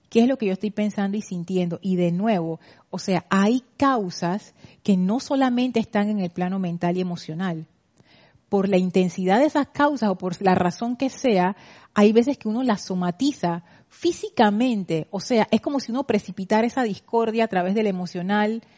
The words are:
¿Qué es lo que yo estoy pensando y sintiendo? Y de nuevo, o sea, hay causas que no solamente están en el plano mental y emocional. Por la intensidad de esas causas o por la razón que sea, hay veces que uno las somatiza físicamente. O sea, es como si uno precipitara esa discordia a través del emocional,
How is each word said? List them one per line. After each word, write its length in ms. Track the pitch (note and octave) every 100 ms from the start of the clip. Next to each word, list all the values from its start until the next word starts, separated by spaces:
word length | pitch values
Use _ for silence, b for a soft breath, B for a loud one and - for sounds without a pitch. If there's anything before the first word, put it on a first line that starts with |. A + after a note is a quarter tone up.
| _
¿Qué 120 | A3+
es 60 | A#3+
lo 100 | C4
que 100 | G3+
yo 60 |
estoy 180 | F#3+ G#3+
pensando 460 | G#3 G#3+ G3+ G3 G#3
y 40 |
sintiendo? 580 | - F3+ E3+ F#3 F3 E3
Y 140 | G3 F#3
de 160 | F3
nuevo, 480 | F3 A3 G3 E3 D#3+ b b _
o 80 | F#3
sea, 280 | - F3+ -
hay 340 | G3 G3+ B3+ - -
causas 760 | C#4 B3+ F#3 - F3 G3+ - _ B B
que 140 | - F#3+
no 220 | F#3 A#3+
solamente 600 | - C#4 C4 B3 B3+ A#3
están 300 | - G#3 G#3
en 100 | G#3+
el 120 | F3
plano 260 | F3+ F3+ F#3+
mental 400 | F3+ E3+ F3 F3+
y 40 |
emocional. 640 | F3+ E3+ - D#3+ F#3+ D#3+ D#3+ _ _ _ b b b b _
Por 180 | G3+ F#3+
la 100 | F#3
intensidad 600 | F#3 F#3+ F#3 - F#3 G#3
de 80 | D4
esas 220 | D4+ C4+
causas 420 | - D4 C#4+ G#3+
o 80 | F#3+
por 240 | F3+ F3
la 140 | F#3+ F3+
razón 400 | F3+ - A#3+ B3
que 160 | C4+
sea, 440 | - C4 F#3+ F3+ G3+ B B B
hay 200 | - G#3
veces 240 | A3+ A#3+ C4+
que 100 | G#3+
uno 160 | A3+
las 180 | C4 G3+
somatiza 840 | - F#3 F3+ E3+ C#4 - F3 E3+ b b b
físicamente. 1200 | _ E4+ E4+ G#4+ - G#3+ G#3 B3+ A3 F3 D#3+ -
O 80 | F#3+
sea, 280 | - A#3 G3+
es 100 | A3
como 180 | - C#4+
si 120 | -
uno 140 | A#3+ C#4
precipitara 600 | G#3+ - F#3 F#3+ G#3+ A#3
esa 180 | C4
discordia 600 | A#3 F#3+ - A#3 A3+ A3+
a 40 | A3+
través 280 | F#3 F3+ G#3
del 120 | G#3+
emocional, 760 | F#3 F3+ F3+ F3+ G#3 G#3+ A3+ b